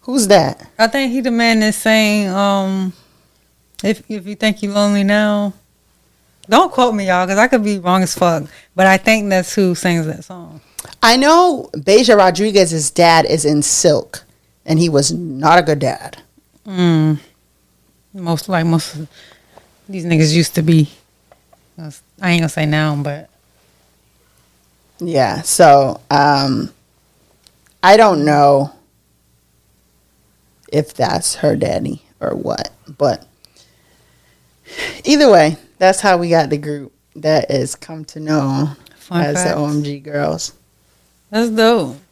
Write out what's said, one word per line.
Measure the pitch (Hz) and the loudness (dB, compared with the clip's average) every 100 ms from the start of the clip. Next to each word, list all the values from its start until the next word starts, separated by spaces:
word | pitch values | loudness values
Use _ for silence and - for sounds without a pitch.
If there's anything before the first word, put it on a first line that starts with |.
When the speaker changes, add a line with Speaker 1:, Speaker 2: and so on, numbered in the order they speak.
Speaker 1:
Who's | - 262 208 | -4 -2 4
that? | 196 139 - - _ | 4 2 -4 -16 _
Speaker 2:
I | 226 | -2
think | 269 269 | 0 -4
he | 247 | -4
the | 254 | -2
man | 233 233 220 | 0 0 2
that's | 214 208 | 0 -2
saying, | - 220 214 208 196 | 0 2 2 0 -2
um, | 190 202 196 190 190 190 - _ _ _ _ _ _ _ _ | -2 0 0 -2 -4 -6 -8 _ _ _ _ _ _ _ _
"If, | 190 214 - | -4 -4 -6
if | 214 180 | -12 -12
you | 208 | -6
think | 220 208 | -4 -4
you | 202 | -4
lonely | 202 208 202 | -2 0 0
now." | 196 208 208 208 202 185 _ _ _ _ _ _ _ _ - | 0 2 0 0 -4 -8 _ _ _ _ _ _ _ _ -2
Don't | 220 359 | 2 2
quote | - 247 | 0 0
me, | 214 196 | 0 -2
y'all, | 180 185 | 0 0
'cause | 196 | 0
I | 240 | 2
could | 254 | 2
be | 208 202 | 0 -4
wrong | 175 185 | 0 0
as | 185 | 0
fuck. | - 180 160 147 - _ | 0 0 0 -6 -18 _
But | - 190 | 0 2
I | 190 | 2
think | 208 220 208 | 2 0 0
that's | 190 180 | -2 -2
who | - 190 | -2 0
sings | 175 185 170 156 | 0 -2 -2 -4
that | 160 | -8
song. | 165 185 165 165 _ - - - | -14 -20 -20 -20 _ -20 -20 0
Speaker 1:
I | 233 247 | 2 4
know | 277 330 359 285 - | 4 4 4 0 -6
Beja | 156 147 208 240 214 | -8 2 4 6 4
Rodriguez's | 185 175 214 202 180 160 147 | 4 2 0 2 2 0 -6
dad | - 170 165 160 | 2 4 4 4
is | 160 | 0
in | 147 151 | 0 0
Silk, | 147 - 175 147 - - _ _ _ _ | 0 0 2 0 -2 -16 _ _ _ _
and | - 160 | -4 0
he | 170 | 2
was | 147 143 | 0 0
not | 170 170 135 151 175 | -4 -8 -2 2 2
a | |
good | 160 147 | 2 -2
dad. | 131 - - - _ _ _ _ - | -2 -6 -12 -20 _ _ _ _ -12
Speaker 2:
Mm. | 185 180 160 156 151 _ _ _ _ _ _ _ _ _ | 0 2 2 2 -2 _ _ _ _ _ _ _ _ _
Most, | 196 175 160 - | -14 -6 -6 -4
like, | 185 | -4
most | 165 165 - | 0 -2 -4
of | 147 156 _ - _ _ _ _ _ _ | -14 -16 _ -20 _ _ _ _ _ _
these | 190 170 | -10 -2
niggas | 165 156 | 0 2
used | 160 165 | 2 0
to | - | -2
be. | 156 165 147 - _ _ _ _ _ _ _ - | 2 2 2 -4 _ _ _ _ _ _ _ -20
I | 156 - _ _ 190 | -20 -20 _ _ -2
ain't | 175 | 0
gonna | 165 | -2
say | - | -4
now, | 156 151 156 147 | -2 -2 -2 -4
but | 143 147 - _ _ _ _ _ _ _ _ _ _ _ _ _ _ _ _ _ | -8 -10 -16 _ _ _ _ _ _ _ _ _ _ _ _ _ _ _ _ _
Speaker 1:
Yeah, | 175 160 117 101 | -6 -2 -2 -2
so, | 160 - 165 139 135 - _ | -6 4 6 6 4 -4 _
um, | 143 143 143 139 120 - _ _ _ _ _ _ _ _ _ _ _ | 0 2 2 0 -4 -6 _ _ _ _ _ _ _ _ _ _ _
I | 180 208 | 4 6
don't | 220 170 | 4 2
know | 147 147 143 143 143 - _ _ _ _ _ _ _ _ _ _ _ _ _ _ _ _ _ _ _ | 0 2 4 4 0 -10 _ _ _ _ _ _ _ _ _ _ _ _ _ _ _ _ _ _ _
if | 151 151 | -4 -4
that's | - 123 - - - | -4 -4 -2 -4 -4
her | 151 - | -2 -2
daddy | - - - - _ _ | -2 -4 -6 -10 _ _
or | - | -8
what, | - - - - _ _ 147 | -8 -8 -8 -8 _ _ -4
but | 143 110 _ _ _ _ _ _ _ _ _ _ _ _ _ _ _ - - - | -2 -2 _ _ _ _ _ _ _ _ _ _ _ _ _ _ _ -14 -14 -10
either | - 285 285 | -2 2 6
way, | 196 151 160 _ _ | 6 4 0 _ _
that's | 185 190 | 0 2
how | 208 180 | 2 0
we | 175 | 2
got | 165 147 | 0 0
the | 147 | -4
group | 147 147 139 _ _ - | -6 -12 -14 _ _ -8
that | 151 156 - | -2 -2 0
is | 139 131 - | -4 -4 -10
come | - 160 156 | -16 -16 -16
to | - | -14
know | 156 156 139 135 143 143 _ _ | -4 -4 -2 -4 -6 -8 _ _
Speaker 2:
Fun | - 175 | -8 -4
Speaker 1:
as | 147 147 | -4 -2
Speaker 2:
facts. | 180 | -4
Speaker 1:
the | 160 | -4
O | 147 | -4
M | 147 | -4
G | 147 143 | -6 -10
girls. | 143 147 147 160 - _ _ _ _ _ _ _ _ | -10 -6 -4 -6 -10 _ _ _ _ _ _ _ _
Speaker 2:
That's | 214 233 | -4 -2
dope. | 220 226 233 143 127 _ | 0 2 2 -2 -10 _